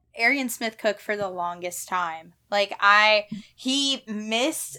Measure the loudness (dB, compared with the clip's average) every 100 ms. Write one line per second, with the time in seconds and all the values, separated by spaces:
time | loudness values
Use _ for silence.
0 | _ -2 0 0 -2 -6 -8 -4 -2 -2
1 | -4 -4 -4 -4 -6 -6 -8 -10 -6 -4
2 | -4 -6 -16 _ _ 0 0 2 6 8
3 | 6 4 0 -10 -14 -8 -4 0 0 -2
4 | -6 -10 -4 -2 -2 -2 -10